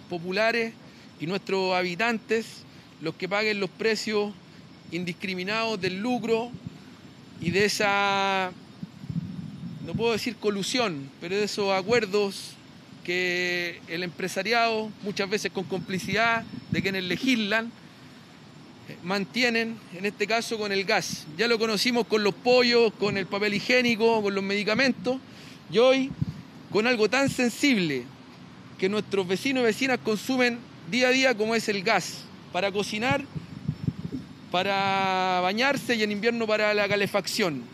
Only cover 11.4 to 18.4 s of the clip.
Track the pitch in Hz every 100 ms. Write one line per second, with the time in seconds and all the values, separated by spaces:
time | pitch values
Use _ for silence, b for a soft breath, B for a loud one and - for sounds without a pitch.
11.4 | 208 - 196 190 196 240 214 202 202 190
12.4 | - - - - - - - 175 180 180
13.4 | 180 175 175 170 - 165 180 - 185 190
14.4 | 190 233 233 220 220 208 202 202 196 202
15.4 | 190 - 180 185 165 185 - 196 233 226
16.4 | 226 - - 160 180 190 180 175 254 247
17.4 | 202 220 233 - - - - - - -